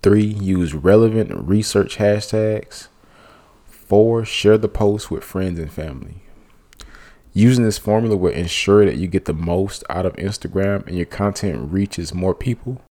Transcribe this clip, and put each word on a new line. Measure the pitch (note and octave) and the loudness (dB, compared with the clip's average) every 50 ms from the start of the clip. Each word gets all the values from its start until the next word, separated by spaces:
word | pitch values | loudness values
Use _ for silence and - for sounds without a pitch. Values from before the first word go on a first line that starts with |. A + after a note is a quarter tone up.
| - | 4
Three, | G2+ G2+ G#2+ G#2+ | 4 4 4 4
use | G#2+ G#2+ G#2 G2 F#2+ F#2+ F2+ F2 D#2+ C#2+ | 0 -2 -4 -2 -2 0 0 0 -2 -4
relevant | D#2 C#2+ F2+ G2 A2 A2+ A2+ A2 A2+ A2 - - - - D#2+ | -2 2 6 6 6 6 4 2 0 -2 -4 -6 -10 -2 0
research | F#2+ G#2+ G#2 - - G#2 G2 - - - | 0 0 0 0 0 0 0 0 -2 0
hashtags. | G#2+ G#2 G#2 G#2 G#2 - - A2 G#2+ G#2+ G#2+ G#2 - - - - - - _ _ _ _ _ _ - - - _ _ _ _ _ _ | 0 2 2 0 -2 -4 -2 -2 0 0 -2 -4 -6 -12 -18 -20 -20 -20 _ _ _ _ _ _ -20 -20 -20 _ _ _ _ _ _
Four, | - - - - - F#2+ G2+ A2 A2+ A#2 A#2 A2+ | -20 -20 -20 -6 0 4 4 6 6 4 0 -2
share | G#2 - - - G2+ G#2+ A2 | -4 -6 0 4 4 4 4
the | G#2+ G#2 | 2 -2
post | - - G#2+ G2+ G2+ G#2 - - | -2 0 0 2 0 0 -4 -8
with | - - - | -10 -10 -10
friends | - - F#2+ F#2+ F#2 F2 E2+ | -8 -6 -4 -4 -4 -4 -6
and | D#2+ D2 | -8 -10
family. | - - - - - B1+ - - D#2+ F2+ - - - - _ _ _ _ _ _ _ _ - - - - - - - _ _ - | -10 -10 -10 -10 -10 -12 -14 -16 -18 -20 -20 -20 -20 -20 _ _ _ _ _ _ _ _ -20 -20 -20 -20 -20 -20 -20 _ _ -8
Using | - F#2+ G#2 A#2+ B2+ B2 A#2+ | 0 4 4 6 6 4 2
this | A2 G#2 - | 0 0 -2
formula | - - G#2 A2 A2+ A2+ G#2+ | -2 0 0 2 2 0 0
will | G2 F2+ F2+ - | 2 0 0 0
ensure | D2+ F2 F2 - - - - G2+ G#2 G#2 | 0 -4 -4 -4 -4 2 4 6 6 6
that | F#2+ C2 B1+ | 6 4 0
you | F2+ F2+ | -4 -2
get | F2 F#2 - | -2 -4 -2
the | - E2+ | -2 -6
most | D#2 E2+ E2 F2 F2+ F#2+ G2+ - - - - | -4 -4 -2 -2 -2 -2 -4 -6 -12 -10 -8
out | - F2 F#2 | -6 -2 -2
of | F#2 - - | -4 -4 -4
Instagram | - G2 G2+ - - E2+ F2 F#2+ G2 G2 G2+ G2 - | -6 -6 -6 -6 -10 -6 -4 -2 -2 0 -2 -4 -6
and | - - F2+ | -6 -4 -4
your | F2 - | -4 -6
content | - - G2+ G2+ G2 - - G2+ D#2+ A#1 A#1 D2 | -4 -4 -2 -2 -2 -2 -4 -4 -4 -4 -6 -4
reaches | E2+ F#2+ G2+ G2+ - - F2 D#2+ D#2+ | -2 -2 -2 -2 -4 -8 -8 -8 -6
more | F2+ F2+ F#2+ F#2 | -4 -2 -2 -2
people. | - - C3 A#2+ - - B2+ C3 B2+ - _ | -2 -2 -4 -4 -6 -6 -10 -12 -12 -14 _